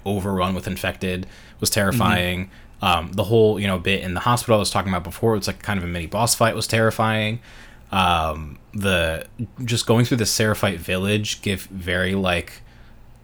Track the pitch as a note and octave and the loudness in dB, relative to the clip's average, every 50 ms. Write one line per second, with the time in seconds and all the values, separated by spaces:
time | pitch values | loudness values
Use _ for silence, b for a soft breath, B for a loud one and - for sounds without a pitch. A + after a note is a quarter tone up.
0 | - G2+ G2+ G2 F2+ G2+ G2 F#2 F2+ F#2+ F#2+ F2+ - F#2+ F#2+ - - F#2 F2+ - | -4 -4 -2 -2 -2 -2 0 0 0 0 -2 -4 -4 -6 -6 -4 -4 -6 -4 -4
1 | G2 F#2 F#2 F#2 F#2+ B B B B B B B A2 - - A2 G2+ F#2+ C3 A#2 | -4 -4 -4 -4 -6 B B B B B B B -2 0 2 2 2 2 2 2
2 | F#2+ F2+ F2+ F2+ F2 F2+ F2+ F2+ F#2 b b b b b b - G2+ F#2 E2+ E2 | 2 4 2 2 0 0 -2 -4 -6 b b b b b b -2 0 2 2 2
3 | E2 D#2+ F2+ G#2+ G2 G2 A#2 A2+ A2 G#2+ G#2+ F#2+ G2+ G2 F#2 F2+ F2 G2 G2 F#2+ | 0 -2 -4 -4 0 4 6 6 6 6 4 2 0 0 0 0 0 0 0 0
4 | - F#2 F2+ E2+ - B2 A#2+ - - - A2+ G#2 G2 - - G2+ F#2 G2 F#2 F2 | -2 -4 -4 0 2 2 2 2 4 4 4 4 4 2 0 0 0 0 -2 -2
5 | - F2 - - - A2+ A2 G2+ F#2 G#2+ F#2 - - - G#2 F#2+ F2 F2 F2 F2 | -4 -6 -4 -2 0 0 0 0 -2 -4 -6 -6 -4 -4 -4 -2 -4 -4 -6 -6
6 | E2 D#2+ - G#2 A#2+ A#2 - - A#2+ A2+ - A2+ G#2+ - A2+ A2+ A2+ A2 - - | -6 -4 -2 0 0 0 2 2 2 2 2 -2 -2 0 2 2 2 2 2 2
7 | A2 A2 A2 A2 G#2+ G#2+ A2+ A#2+ B B B B B B B B B - G2+ F#2+ | 0 2 2 0 0 -2 -2 -6 B B B B B B B B B -2 0 2
8 | F#2 F2 F2 E2 D#2+ D#2+ D#2 D#2 D#2 D2 C2 - - - - G#2 G2+ G2 F#2 F2 | 4 4 4 2 0 -2 -4 -6 -10 -12 -14 -16 -18 -12 -8 -2 0 2 2 2
9 | E2 D#2+ D#2+ D#2 - - - - A#2 - - - B2+ A#2 A#2+ A2+ - - A2+ A#2 | 2 0 -2 -4 -8 -12 -10 -10 -10 -10 -8 -8 -4 -2 -2 0 2 4 4 4
10 | B2 - C#3 A#2 G#2 - - - A2+ G#2+ G2+ - - G2+ F#2 E2+ E2+ - F#2 F#2 | 4 2 2 0 0 0 0 2 2 2 2 0 0 -2 -2 -4 -4 -4 -4 -2
11 | F#2+ G2+ G#2 G#2+ G#2 - - - - G#2+ F#2+ F#2 - - F#2+ F#2+ E2+ F2+ F2+ F#2 | 0 0 0 0 -2 -4 -8 -6 -4 -4 -4 -4 -8 -10 -12 -8 -4 -2 -2 0
12 | F#2 F#2 F#2+ G2 F#2+ F#2 F2 F2 - - - - b b b b b b b b | 0 0 0 0 0 0 0 -2 -4 -8 -14 -20 b b b b b b b b
13 | b - - - | b -20 -20 -4